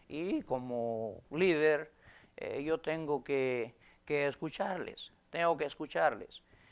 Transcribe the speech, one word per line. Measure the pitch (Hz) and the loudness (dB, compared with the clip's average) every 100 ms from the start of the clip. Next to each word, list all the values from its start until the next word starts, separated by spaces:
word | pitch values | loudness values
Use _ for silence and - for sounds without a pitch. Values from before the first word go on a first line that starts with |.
| - | -12
y | 147 180 302 | -6 -2 -4
como | - 127 123 120 117 113 113 92 - | -2 -4 -2 -2 -2 -2 -4 -8 -8
líder, | 156 190 156 156 151 156 _ - - - - | 2 4 6 6 4 0 _ -20 -20 -20 -10
eh, | - 120 | -6 -4
yo | 147 160 | -2 -2
tengo | 156 160 151 143 | 0 -2 0 -2
que, | 123 139 131 123 117 - - _ | 0 0 2 0 -4 -8 -20 _
que | - 147 143 | -4 0 0
escucharles, | - 160 - 202 180 120 - - - _ | -2 -6 -4 -4 -2 -6 -10 -16 -18 _
tengo | 160 170 156 | 0 2 2
que | |
escucharles. | 147 - 151 165 156 107 87 - - - - | -2 -4 -4 2 2 2 -6 -16 -20 -20 -20